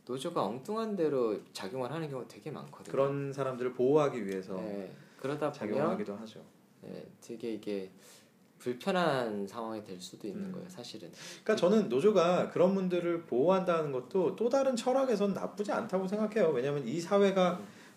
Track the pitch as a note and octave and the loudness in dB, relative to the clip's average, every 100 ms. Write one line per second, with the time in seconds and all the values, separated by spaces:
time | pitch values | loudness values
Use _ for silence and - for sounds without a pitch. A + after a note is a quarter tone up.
0 | - C3 E3+ E3+ G2+ B2 G#3 G#3+ A3 G3 | -10 -8 -4 -2 -2 -4 -6 -6 -4 -2
1 | D3+ C3+ A2+ G2 - - F#2+ C3 B2 D#3+ | 0 2 0 -2 -6 -12 -8 -6 -6 -6
2 | D3+ C3 A2+ - D#3 A#2+ C#2+ - - C3 | -8 -8 -12 -14 -12 -12 -12 -16 -4 0
3 | C#3 C#3+ C#3 C3+ C3 B2 B2 B2 B2+ D3+ | 2 0 -4 -4 -4 -2 -4 2 4 6
4 | C#3+ B2 G2 F#2+ F#2 F#2 G#2 G2+ F#2 - | 4 0 -4 -4 -6 -6 -6 -8 -10 -14
5 | - - C3 D3 D3 C#3+ G#2 B2 D#3+ F#3+ | -20 -10 -6 -4 -4 -4 -4 0 0 -2
6 | - G2+ A2+ - - _ _ _ - F2+ | -6 -8 -12 -16 -20 _ _ _ -16 -14
7 | - - - A2+ A#2 G#2+ G#2+ G2+ F#2+ - | -16 -18 -16 -10 -8 -8 -6 -6 -6 -14
8 | - - _ _ _ - B2 B2 G3 F3+ | -20 -20 _ _ _ -10 -6 -4 -2 0
9 | E3+ C3+ A#2 G#2 G2 A#2 A2+ A2 G#2 F#2 | 2 0 -2 -4 -6 -8 -8 -8 -10 -14
10 | - - G#2 G#2 G2 F2+ F2+ - A#2+ - | -14 -12 -10 -8 -8 -10 -12 -14 -14 -14
11 | F2+ - - - - G#3+ F3 A3 F3 B2 | -16 -16 -16 -6 0 2 6 4 4 4
12 | G3 G3 E3 F3 A2 C#3 F#3 G3 F#3 F3 | 4 6 6 4 2 4 4 4 2 0
13 | F3 E3+ - A#2+ D#3+ F#3+ F3+ E3 D3+ B2+ | 0 -2 0 2 4 4 4 2 0 -4
14 | - G3 D#3 - A3+ C#4 C4+ A#3+ B3 C4+ | -2 2 2 2 2 2 2 2 2 2
15 | C4 G3+ G3+ F#3 F#3 - G#3 - A3+ F#3 | 4 2 2 0 -4 -6 -2 -2 0 -2
16 | F#3 G#3 G#3+ A3 E3 B2+ C#3 C#3+ A#2 E3 | 0 0 0 2 2 4 0 -2 -2 -4
17 | E3+ G3+ G3 F#3+ F3+ F3+ - - - | 2 6 6 6 4 2 -6 -18 -20